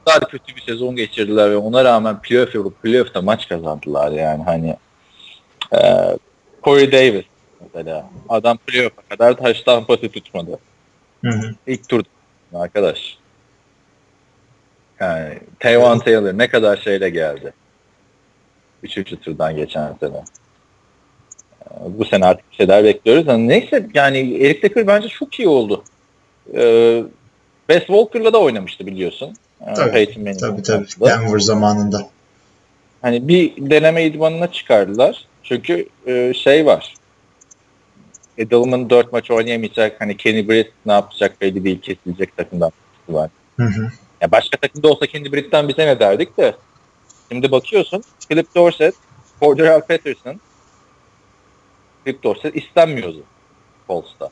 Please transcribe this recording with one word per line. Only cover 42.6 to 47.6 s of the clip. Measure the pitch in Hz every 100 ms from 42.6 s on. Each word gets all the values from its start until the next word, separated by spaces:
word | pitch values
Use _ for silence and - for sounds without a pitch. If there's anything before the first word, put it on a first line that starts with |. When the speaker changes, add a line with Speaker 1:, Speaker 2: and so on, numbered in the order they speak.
| 82 _ _ _ -
Speaker 1:
var. | 80 78 _ _ -
Speaker 2:
Hı |
hı. | 120 101 110 - _ _
Speaker 1:
Ya | -
başka | 113 - 139
takımda | 135 147 151
olsa | 139 147
Kenny | 151 143
Britt'ten | 143 143 156 147
bize | 135 156
ne | 123
derdik | 104 101 175 -
de. | 139 - _ _ _ _ _ _ _
Şimdi | 123 135
bakıyorsun. | 131